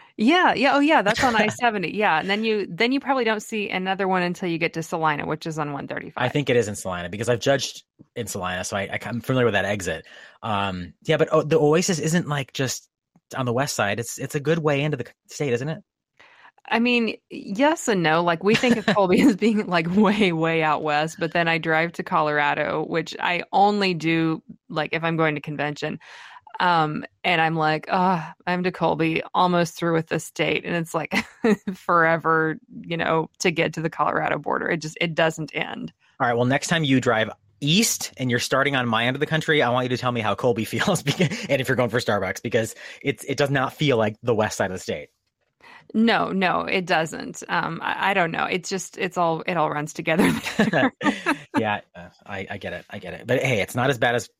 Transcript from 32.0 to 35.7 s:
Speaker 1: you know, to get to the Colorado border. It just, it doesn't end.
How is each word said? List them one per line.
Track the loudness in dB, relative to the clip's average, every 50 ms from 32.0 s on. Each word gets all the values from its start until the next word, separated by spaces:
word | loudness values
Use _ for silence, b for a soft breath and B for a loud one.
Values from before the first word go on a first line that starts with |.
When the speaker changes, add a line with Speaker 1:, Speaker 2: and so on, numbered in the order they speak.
| 6 4 4 2 2 2 2 2 2 0 -2 -6 _ -18 -18 -14
Speaker 1:
you | -10 -8 -4
know, | -2 0 0 0 0 0 -4 _ -2
to | -2 0
get | 2 2 0 -2 -2
to | -4
the | -6 -4
Colorado | -2 -2 -2 0 0 0 0 0 -2 -2
border. | -2 -2 -2 0 0 -2
It | -2 -2
just, | -4 -8 -4 -4
it | -4 -2 2
doesn't | 2 2 2 0 -4 -10 -8 -6
end. | -6 -6 -6